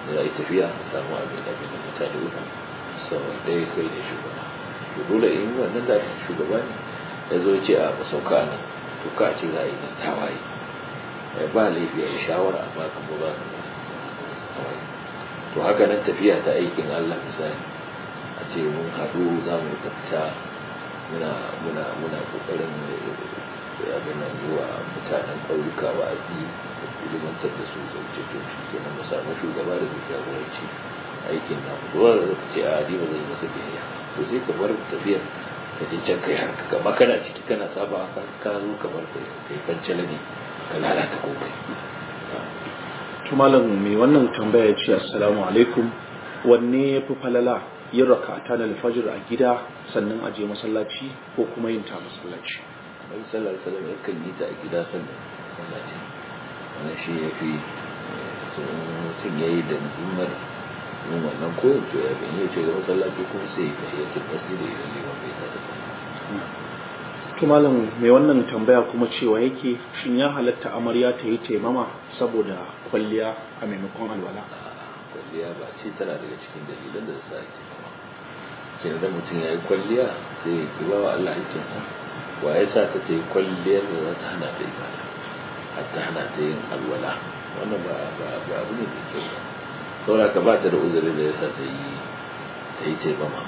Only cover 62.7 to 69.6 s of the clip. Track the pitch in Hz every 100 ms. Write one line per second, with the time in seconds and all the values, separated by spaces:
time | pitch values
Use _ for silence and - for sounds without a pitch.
62.7 | 90 92 92 95 92 92 101 90 92 78
63.7 | - 78 76 76 73 69 - - 92 82
64.7 | - - - - - - - - - -
65.7 | - - - - - - 151 - - -
66.7 | - - - - - - - 156 147 147
67.7 | 127 110 113 120 127 151 135 117 110 110
68.7 | 123 120 120 117 - 123 110 127 135